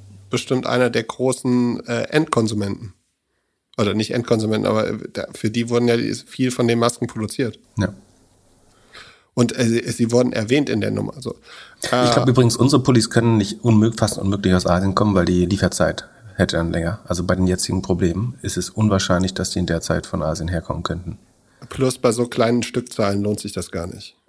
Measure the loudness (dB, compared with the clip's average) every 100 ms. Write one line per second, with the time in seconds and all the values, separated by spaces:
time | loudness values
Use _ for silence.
0 | -20 -20 -6 -6 -2 -2 0 2 2 0
1 | -4 -4 -2 -2 0 0 0 -4 -4 -6
2 | 0 0 2 0 0 -2 -4 -6 -12 -18
3 | _ _ _ _ _ _ _ -2 0 0
4 | -2 -2 0 0 0 0 0 0 -2 -4
5 | -8 -10 -10 -6 -4 -2 0 0 2 2
6 | 0 -6 -8 -4 -2 0 2 2 2 0
7 | -6 -6 -6 -4 -4 -6 _ -2 -2 -4
8 | -20 _ _ _ _ _ _ _ _ -20
9 | -20 -20 _ 0 2 2 0 0 -2 -2
10 | 2 2 2 0 0 2 2 0 -2 -2
11 | -6 -8 -12 -12 -16 -20 -20 -10 -2 2
12 | 4 4 4 4 4 4 4 4 4 4
13 | 4 2 4 2 0 0 4 6 4 2
14 | -2 0 -4 0 2 2 2 2 2 2
15 | 2 2 4 2 2 2 0 2 -2 -2
16 | -12 -20 -8 -2 0 0 -2 -2 -2 -4
17 | -6 -4 0 2 2 0 -2 -2 0 0
18 | 2 0 -4 -6 -6 -6 -6 0 2 2
19 | 2 0 0 -2 -4 -2 0 -2 -2 -4
20 | -2 -4 -2 -4 -4 -4 -6 -6 -6 -6
21 | -8 -12 _ _ _ -20 -10 -2 -2 2
22 | 0 2 -2 0 2 0 -2 -6 -6 -2
23 | -2 0 -2 -4 -6 -8 -8 -8 -8 -12
24 | -18 _